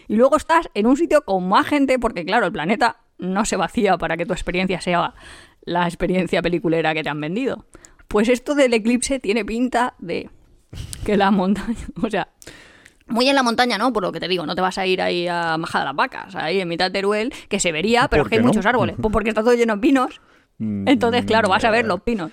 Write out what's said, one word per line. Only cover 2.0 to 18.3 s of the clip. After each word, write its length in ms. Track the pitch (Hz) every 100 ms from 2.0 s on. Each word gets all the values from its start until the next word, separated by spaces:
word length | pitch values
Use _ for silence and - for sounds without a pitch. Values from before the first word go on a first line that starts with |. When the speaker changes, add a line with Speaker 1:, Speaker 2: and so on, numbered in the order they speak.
| 233 175 170
Speaker 1:
claro, 220 | 185 185
el 60 |
planeta 460 | 165 156 208 - - _ _
no 260 | 180 190 214
se 120 | 190
vacía 420 | 165 - 196 175
para 180 | 160 165
que 80 | 233
tu 80 |
experiencia 480 | 175 - 175 190 175
sea 320 | - 175 165 - - - - _
la 220 | - 175 175
experiencia 560 | 170 170 180 165 185
peliculera 540 | 170 170 170 160 156 156
que 80 |
te 80 | 151
han 100 | 147
vendido. 460 | 151 196 262 - - - - _ _
Pues 220 | 214 233
esto 240 | 247 - 285
del 180 | 254
eclipse 480 | 233 214 240 - 269
tiene 240 | 190 226 202
pinta 500 | 226 254 240 247 -
de 320 | 165 165 - - _ _ _ - - - -
que 140 | 202
la 120 | 185
montaña, 460 | 208 185 196 - 226 -
<laughs> 140 | -
o 60 | 214
sea, 200 | 202 - _ - - - - - _ -
muy 220 | 233 262
en 60 | 277
la 80 |
montaña, 340 | 247 220 247 196
¿no? 160 | 247
Por 100 | 220 175
lo 60 |
que 80 | 170
te 60 | 165
digo, 180 | 180 185
no 80 | 180
te 60 |
vas 160 | 185 185
a 80 | 190
ir 160 | 185
ahí 240 | 185 175 175
a 280 | 175 170 160
Majada 260 | 170 190 143
de 40 |
las 80 | 139
Vacas, 380 | - - - -
ahí 240 | 147 190
en 80 | 175
mitad 180 | 170 185
de 40 |
Teruel, 400 | 190 196 208 226 - -
que 100 | 196
se 120 | 180
vería, 360 | 156 196 233 285
pero 140 | -
Speaker 2:
¿Por 60 |
Speaker 1:
es 20 | 143